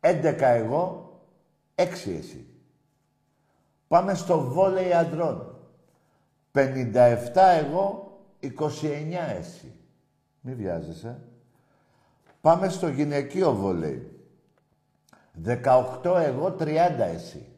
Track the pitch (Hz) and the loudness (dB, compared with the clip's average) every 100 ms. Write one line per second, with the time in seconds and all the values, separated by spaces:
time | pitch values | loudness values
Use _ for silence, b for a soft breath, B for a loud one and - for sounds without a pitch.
0 | 160 170 151 135 131 120 110 143 185 - | 2 2 0 2 4 4 2 -2 -2 -6
1 | - - _ _ _ _ _ - 180 - | -18 -20 _ _ _ _ _ -2 -2 -2
2 | - 82 76 64 - - _ _ _ _ | -8 -8 -10 -18 -20 -20 _ _ _ _
3 | _ _ _ _ _ _ _ _ _ 165 | _ _ _ _ _ _ _ _ _ 2
4 | 190 190 - 165 127 143 190 190 185 175 | 2 -2 0 0 0 2 2 2 2 2
5 | 170 156 165 - - - - _ _ _ | 2 0 -4 -4 -10 -18 -20 _ _ _
6 | _ _ _ _ _ 139 135 131 120 110 | _ _ _ _ _ 0 2 0 -2 6
7 | 120 117 - - 190 170 143 170 196 214 | 6 6 0 4 6 6 2 -2 -2 -4
8 | - - - _ 139 - 151 - 156 143 | -14 -20 -20 _ -14 -4 -4 -2 -6 -6
9 | 151 180 156 95 80 - 135 - _ _ | -6 -6 -6 -8 -10 -18 -20 -20 _ _
10 | _ _ _ _ 127 127 98 85 78 85 | _ _ _ _ -14 -8 -6 -6 -8 -14
11 | 117 120 - - _ _ _ _ _ _ | -14 -16 -20 -20 _ _ _ _ _ _
12 | _ _ _ _ 156 170 190 - 170 135 | _ _ _ _ 2 2 2 -2 -4 -2
13 | 147 147 143 185 180 107 98 87 80 65 | -2 -2 -4 0 0 2 0 -2 -4 -8
14 | - - - _ _ _ _ _ _ _ | -12 -20 -20 _ _ _ _ _ _ _
15 | _ b b - 82 120 135 127 123 - | _ b b -12 -4 -2 4 4 4 -4
16 | 175 180 156 127 175 - 156 156 175 139 | 0 0 0 0 -4 -4 -2 2 2 2
17 | 98 82 - - - | -4 -4 -12 -18 -20